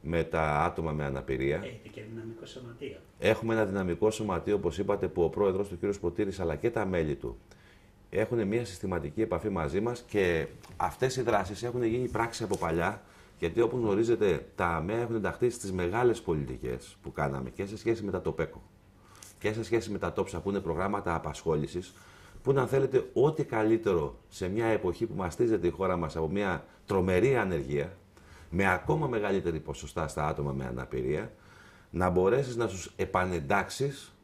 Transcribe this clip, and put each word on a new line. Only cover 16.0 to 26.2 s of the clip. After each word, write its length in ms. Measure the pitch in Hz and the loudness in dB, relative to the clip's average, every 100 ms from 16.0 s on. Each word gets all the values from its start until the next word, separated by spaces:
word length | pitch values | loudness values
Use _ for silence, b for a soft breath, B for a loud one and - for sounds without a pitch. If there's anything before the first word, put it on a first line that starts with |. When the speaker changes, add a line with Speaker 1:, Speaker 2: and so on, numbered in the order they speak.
| 123 110 | 4 4
Speaker 1:
πολιτικές 760 | - 80 65 64 64 62 - - | 0 -2 -2 -6 -6 -6 -10 -16
που 100 | - | -12
κάναμε 380 | 67 71 69 64 | -2 -2 -2 -8
και 160 | - 98 | -6 -8
σε 100 | 107 | -4
σχέση 260 | 113 113 | -2 0
με 80 | 101 | -2
τα 100 | 92 | -2
τοπέκο 420 | 95 - 80 - - - - - B B B - | -2 -2 -4 -6 -20 -20 -20 -20 B B B -4
και 140 | 104 | -4
σε 120 | 110 | -2
σχέση 260 | 110 117 98 | 0 0 0
με 80 | 98 | -2
τα 140 | 87 | -2
τόψα, 280 | 90 95 85 | 0 -2 -2
που 100 | 98 | -2
είναι 100 | 98 | -2
προγράμματα 540 | 90 80 95 101 95 | 0 0 0 0 0
απασχόλησης, 800 | 80 76 71 - 78 69 87 - B B B B B | -2 -2 -4 0 0 0 -6 -8 B B B B B
που 80 | 123 | 0
είναι, 100 | 139 | 2
αν 80 | 120 | 4
θέλετε, 420 | 135 135 127 - | 2 2 2 0
ό,τι 320 | - 139 156 | 4 4 4
καλύτερο 760 | - 113 107 113 110 90 71 - - | -2 2 4 4 4 2 0 -6 -18
σε 200 | - 90 | -6 -2
μια 180 | 101 113 | 0 2
εποχή 400 | 107 92 87 113 | 2 0 -2 -2
που 80 | |
μαστίζεται 520 | - 90 - 120 107 85 | -2 -4 2 2 4 2
η 40 | |
χώρα 260 | 78 92 90 | 2 0 2
μας 200 | 80 | 0
από 120 | 80 | 0